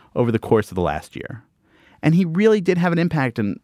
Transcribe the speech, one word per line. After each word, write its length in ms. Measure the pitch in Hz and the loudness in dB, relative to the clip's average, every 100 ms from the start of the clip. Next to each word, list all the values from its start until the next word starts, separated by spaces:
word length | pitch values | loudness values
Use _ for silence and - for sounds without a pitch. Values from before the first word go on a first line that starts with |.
| _ - | _ -2
over 160 | 120 | 0
the 80 | 110 | -2
course 320 | - 110 - | 0 0 0
of 40 | 90 | -4
the 60 | |
last 340 | 82 80 - - | -2 -4 -10 -16
year. 280 | - 113 - _ _ _ _ _ | -14 -16 -20 _ _ _ _ _
And 140 | 151 170 | 0 2
he 80 | |
really 380 | 175 170 220 214 | 0 2 4 4
did 160 | 170 175 | 2 2
have 160 | 175 | 0
an 40 | 170 | 0
impact, 420 | 170 160 127 120 | 0 0 -2 -2
and 200 | 101 - | -4 -4